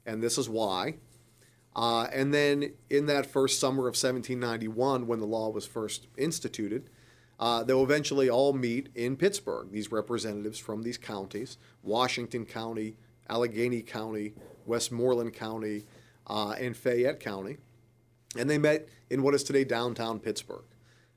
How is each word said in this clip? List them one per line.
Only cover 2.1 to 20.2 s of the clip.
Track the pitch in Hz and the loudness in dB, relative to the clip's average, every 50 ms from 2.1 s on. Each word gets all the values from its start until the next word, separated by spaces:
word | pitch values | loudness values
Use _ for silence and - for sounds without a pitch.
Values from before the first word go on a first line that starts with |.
and | - 135 135 139 | 0 0 2 4
then | 147 147 147 143 143 143 143 - - - - - | 4 4 6 4 4 2 0 -4 -6 -10 -4 2
in | 139 143 147 | 2 2 4
that | 147 143 139 131 | 4 2 2 0
first | - - 135 135 131 - - | 0 2 2 4 4 2 2
summer | 143 131 135 135 127 120 | 2 2 2 2 0 0
of | 120 | 0
seventeen | - 139 131 127 123 117 - 127 123 | 0 0 0 0 -2 -4 -4 -4 -2
ninety-one, | 120 120 113 113 113 110 110 117 131 135 135 127 120 | -2 -2 -2 -2 -4 -4 0 2 2 4 4 2 2
when | 117 117 113 | 0 -2 -2
the | 107 | 0
law | 104 113 113 110 110 | -2 -2 -2 -2 -2
was | 104 104 - | -4 -4 -6
first | - - 117 107 104 - - - - - - | -8 -8 -6 -6 -6 -6 -8 -12 -12 -6 -4
instituted, | 139 170 160 - - 107 - - 104 101 107 135 - - - _ - - - _ _ _ _ - | -2 -2 -2 -4 -6 -6 -4 -4 -4 -4 -4 -6 -8 -10 -20 _ -20 -20 -20 _ _ _ _ 0
uh, | 113 117 117 117 | 2 2 2 2
they'll | 117 123 131 131 | 4 4 4 4
eventually | 135 127 147 151 143 - 139 139 131 123 | 6 6 4 2 2 0 2 4 4 6
all | 117 131 139 143 | 6 6 4 4
meet | 139 131 123 117 117 131 139 - - | 4 2 0 0 0 -2 -4 -6 -6
in | 117 120 127 135 | -4 -2 -2 0
Pittsburgh, | 139 170 202 196 - - 104 71 57 64 - | 2 0 0 0 0 -4 -4 -4 -4 -6 -6
these | 101 107 101 - | -6 -6 -4 -2
representatives | 113 107 104 - 120 107 104 110 104 104 104 107 110 - | -2 -2 -2 -2 -2 -2 -2 -4 -4 -4 -6 -6 -8 -8
from | - - 107 107 | -8 -8 -6 -6
these | 110 120 120 - | -6 -6 -8 -8
counties, | - - 107 98 98 104 - 104 127 - - - - - - _ | -8 -8 -8 -6 -6 -6 -8 -8 -10 -10 -12 -18 -20 -20 -20 _
Washington | - 98 107 120 127 123 - 123 120 113 - 117 110 | -2 0 2 4 4 4 2 -2 -4 -4 -6 -6 -8
County, | - - 113 113 113 113 110 110 110 - - - _ _ _ _ - | -6 -8 -8 -6 -6 -6 -6 -6 -6 -8 -12 -20 _ _ _ _ -4
Allegheny | 117 117 123 113 104 113 120 123 123 113 | 0 0 0 0 0 0 0 0 0 -2
County, | 110 - - 113 110 113 110 107 104 104 - - - - - - - | -4 -6 -8 -6 -6 -4 -4 -4 -6 -6 -8 -12 -20 -20 -20 -12 -4
Westmoreland | 107 117 117 - - 120 117 123 127 123 120 117 113 | -2 -2 0 0 -2 -2 2 2 4 4 2 0 -4
County, | - - 113 110 113 110 110 107 104 104 107 - - - - - _ _ - | -6 -8 -8 -6 -6 -6 -4 -4 -6 -6 -8 -12 -20 -20 -20 -20 _ _ -10
uh, | - 104 107 104 104 | -4 -2 -2 -2 -2
and | - - 127 123 110 | -2 -4 -4 -6 -4
Fayette | - - 127 120 120 123 143 160 - | -2 0 2 4 4 4 2 0 -2
County. | - 110 101 98 95 110 151 - - _ _ _ _ _ _ _ _ _ _ _ _ - - | -6 -6 -6 -6 -6 -8 -10 -12 -16 _ _ _ _ _ _ _ _ _ _ _ _ -10 -4
And | 113 123 143 | -2 0 2
they | 151 147 | 2 4
met | 151 151 151 - - - - - _ - | 4 4 4 2 0 -6 -20 -16 _ -4
in | 131 139 | -2 2
what | 131 143 143 | 2 4 4
is | 135 | 2
today | 139 - 143 139 135 | 2 4 2 2 4
downtown | 123 120 117 123 123 113 120 117 113 113 | 2 0 0 0 -2 -2 -4 -4 -4 -4
Pittsburgh, | 107 | -4